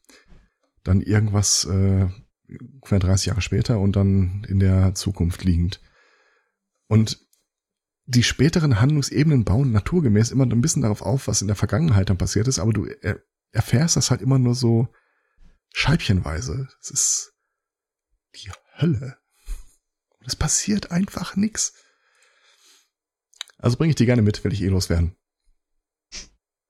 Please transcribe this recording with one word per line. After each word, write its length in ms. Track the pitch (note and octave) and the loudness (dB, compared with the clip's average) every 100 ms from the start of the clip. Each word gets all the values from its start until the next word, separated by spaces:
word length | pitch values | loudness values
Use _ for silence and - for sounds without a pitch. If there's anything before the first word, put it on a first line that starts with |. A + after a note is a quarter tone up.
| _ - _ - _ _ _ _ | _ -20 _ -20 _ _ _ _
dann 160 | - F#2+ | 0 0
irgendwas, 640 | - G#2+ G#2+ G#2 G2+ - | 2 0 2 0 0 -2
äh, 420 | - F#2+ G2 F#2+ F#2 - - _ - - - | -2 0 2 2 0 -4 -18 _ -20 -20 -20
ungefähr 240 | - - G2 | -14 -2 0
dreißig 300 | F2+ G2 F2+ | 2 0 0
Jahre 120 | - | -4
später 400 | - G2+ A#2+ A2 | -2 -2 0 0
und 160 | G2 G2 | 2 2
dann 480 | G2 G2 F2+ G2 - | 2 2 0 -2 -2
in 120 | G2 | 2
der 340 | F#2+ F#2+ F#2 | 4 4 2
Zukunft 480 | F#2+ F#2+ - F2 - | 0 -4 -2 -2 -2
liegend. 380 | F#2 E2+ F2 - _ _ _ _ _ _ _ _ _ _ - | 0 0 0 -4 _ _ _ _ _ _ _ _ _ _ 0
Und 400 | G#2+ A2 - _ _ _ _ _ _ _ _ | 2 2 -2 _ _ _ _ _ _ _ _
die 180 | - B2 | -2 2
späteren 540 | - - D3 F3+ D3+ G2+ | 2 2 2 2 2 2
Handlungsebenen 600 | C3 D3+ C3 A#2 D#3 C#3 G2 | 2 2 0 0 2 2 2
bauen 260 | G#2 C#3 | 2 2
naturgemäß 580 | G#2+ - F3 C3+ G#2 A2+ | 0 0 0 2 2 2
immer 120 | C3 | 2
ein 160 | B2 A2+ | 2 2
bisschen 220 | D#3 D3+ | 0 0
darauf 180 | A2+ G2+ | -2 -2
auf, 260 | F#2+ C3 - | -4 -4 -2
was 140 | F#2+ | -4
in 60 | G2 | -2
der 80 | G2+ | -2
Vergangenheit 540 | - G#2 E3 G2+ F#2+ | -2 0 2 2 2
dann 80 | F#2 | 0
passiert 280 | F#2 B2+ B2 | 0 -2 -2
ist, 100 | B2 | 0
aber 160 | G#2 | 0
du 100 | A2 | -2
er-, 360 | C#2 - F2 - _ _ _ | -4 -8 -8 -8 _ _ _
erfährst 440 | A2+ - B2 E3 C#3+ | -6 0 2 2 0
das 140 | - | 0
halt 100 | C3+ | -2
immer 180 | B2+ C3+ | 0 2
nur 160 | B2 | 2
so 340 | A#2+ A#2 A2+ A#2+ _ _ _ _ _ - _ _ | 0 2 2 0 _ _ _ _ _ -20 _ _
scheibchenweise. 920 | - - E3 - F#2 C#2+ D#2+ B2 B2+ C3+ _ | -4 0 0 2 0 -2 -6 -6 -8 -10 _
Es 100 | - | -10
ist 420 | - - - - _ _ _ _ _ _ _ _ _ _ - | -4 -2 -2 -8 _ _ _ _ _ _ _ _ _ _ -20
die 140 | G2 - _ - | -20 -20 _ -4
Hölle. 400 | E3 A#2+ C3 - _ _ - - - _ _ _ _ _ | -2 -2 -6 -16 _ _ -14 -14 -14 _ _ _ _ _
Und 60 | B2+ | -12
es 80 | - | -6
passiert 560 | D3+ - - G#3 - | -2 -2 -2 -4 -2
einfach 420 | F3 G3 - F3+ F#3+ | -4 -4 -6 -8 -4
nix. 380 | G#3+ - - _ _ _ _ _ _ _ _ _ _ _ _ _ _ _ _ - - _ | -4 -4 -8 _ _ _ _ _ _ _ _ _ _ _ _ _ _ _ _ -20 -20 _
Also 180 | B2 A#2+ | -2 0
bring 140 | D#3+ | 0
ich 60 | C#3 | 2
die 100 | A#2 | 2
gerne 160 | A#2+ | 4
mit, 200 | G2+ - | 2 0
will 80 | - | -4
ich 100 | G2 | -2
eh 60 | F#2 | 0
loswerden. 480 | F#2 - E2+ E2+ - _ _ _ _ _ _ _ _ _ - - _ _ _ _ | 0 0 0 0 -4 _ _ _ _ _ _ _ _ _ -20 -20 _ _ _ _